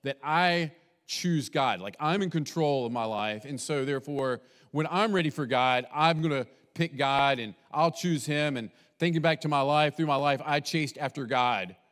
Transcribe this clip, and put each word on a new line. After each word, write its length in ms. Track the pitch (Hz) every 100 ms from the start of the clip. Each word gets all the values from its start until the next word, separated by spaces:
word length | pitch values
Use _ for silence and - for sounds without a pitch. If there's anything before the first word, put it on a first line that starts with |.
that 140 | 135 131
I 500 | 147 160 180 170 160 - _ _ -
choose 420 | - 180 160 113
God. 320 | 151 131 95
Like, 160 | 98 -
I'm 240 | 151 196
in 80 | 185
control 560 | 165 143 165 151 139 120
of 60 |
my 120 | 120
life, 400 | 113 107 107 107
and 160 | 139 139
so 240 | - 147
therefore, 560 | 135 135 139 139 131 120 - _ _
when 160 | 147 156
I'm 240 | 175 220
ready 180 | 190 151
for 140 | 151
God, 420 | 131 127 127 127 123
I'm 300 | 147 165 160
gonna 240 | 160 139 120 _ _
pick 240 | - 170 135
God, 440 | 139 139 139 131
and 140 | 110 92 _
I'll 180 | 147 165
choose 340 | - 180 156
him. 320 | 151 147 151 127
And 140 | 110 _ _ _
thinking 200 | 170 165
back 200 | 160 156
to 80 | 156
my 120 | 143
life, 360 | 139 147 151 143
through 100 | 156
my 80 |
life, 260 | 139 143 135
I 160 | 151 147
chased 380 | 147 165 147 -
after 280 | 139 - 120
God. 480 | 127 123 107 92 87 _